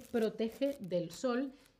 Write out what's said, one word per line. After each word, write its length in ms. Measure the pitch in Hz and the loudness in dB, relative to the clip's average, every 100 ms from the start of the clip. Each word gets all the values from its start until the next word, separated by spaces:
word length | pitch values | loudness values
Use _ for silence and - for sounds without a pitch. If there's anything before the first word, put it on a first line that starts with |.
| - | 0
protege 640 | 240 220 - 220 - 277 277 | 2 2 2 -2 2 0 0
del 300 | 180 180 170 | 0 0 0
sol 440 | - 262 240 277 - - | -2 0 0 -2 -6 -20